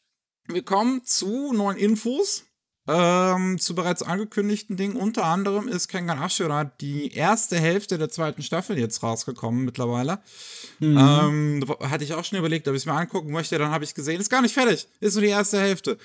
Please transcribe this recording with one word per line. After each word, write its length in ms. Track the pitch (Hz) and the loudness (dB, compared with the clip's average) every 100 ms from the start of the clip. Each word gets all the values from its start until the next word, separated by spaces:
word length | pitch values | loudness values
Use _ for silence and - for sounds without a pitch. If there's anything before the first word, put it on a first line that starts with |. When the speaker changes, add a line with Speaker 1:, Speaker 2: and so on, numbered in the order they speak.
| _ _ _ _ - | _ _ _ _ -8
Speaker 1:
Wir 160 | 175 | -6
kommen 400 | - 196 240 262 | 0 2 2 0
zu 480 | - - 190 254 285 | -2 -2 -2 -4 -2
neuen 240 | 220 202 190 | 0 0 2
Infos, 680 | 208 214 233 285 403 - - _ _ _ - | 2 2 0 0 0 -2 -10 _ _ _ -2
ähm, 680 | 165 175 180 185 185 185 180 | 2 4 4 2 2 0 -2
zu 160 | - 175 | -2 -2
bereits 260 | 175 175 | -2 -2
angekündigten 720 | - 185 214 208 202 208 - 185 | -2 -4 -2 -2 -2 -2 -4 -4
Dingen. 200 | 202 185 | -4 -2
Unter 300 | 202 233 165 | -2 0 0
anderem 420 | 180 196 202 202 | 0 0 -2 -2
ist 180 | 175 - | -4 -4
Kengan 340 | 185 170 139 | -4 -4 -4
Ashura 440 | 180 - 165 147 | -2 -2 -2 -2
die 480 | 143 - 143 143 147 | -4 -8 -8 -6 -6
erste 480 | 113 170 226 - 170 | -2 0 0 0 0
Hälfte 380 | 160 190 - 170 | 2 0 -2 -4
der 100 | 151 | -4
zweiten 340 | - 156 147 | -2 -4 -4
Staffel 340 | 135 165 180 170 | -4 -4 -2 -2
jetzt 260 | 113 - | -2 -4
rausgekommen 600 | 117 113 - 120 113 120 | -4 -4 -6 -6 -2 -2
mittlerweile. 560 | 127 123 120 120 135 196 - - - - - - | -2 -2 -2 -2 -2 -4 -8 -20 -18 -18 -18 -2
Speaker 2:
Mhm. 160 | 156 143 | 4 8
Speaker 1:
Ähm, 680 | 135 147 151 151 151 147 | 8 8 4 2 0 0
da 260 | 135 - 135 | -2 -4 -2
hatte 120 | 156 | -4
ich 120 | 147 | -4
auch 100 | 160 | -6
schon 140 | 170 196 | -4 -2
überlegt, 280 | 160 160 143 | 0 -2 -2
ob 80 | |
ich's 120 | 135 147 | -2 -2
mir 80 | |
angucken 360 | 160 170 190 151 | -2 -2 -4 -4
möchte. 280 | 160 156 160 | -4 -2 0
Dann 120 | 151 | 0
habe 140 | 156 | -2
ich 100 | 147 | -4
gesehen, 260 | - 143 175 | -6 -4 -2
ist 100 | 208 | 0
gar 120 | 254 | 2
nicht 120 | 240 | 2
fertig, 340 | 269 247 156 - _ | 4 2 2 -2 _
ist 160 | 208 | 0
nur 80 | 202 | 2
die 60 | 208 | 4
erste 320 | 202 202 208 | 4 2 2
Hälfte. 380 | 196 190 139 110 | 2 0 -2 -4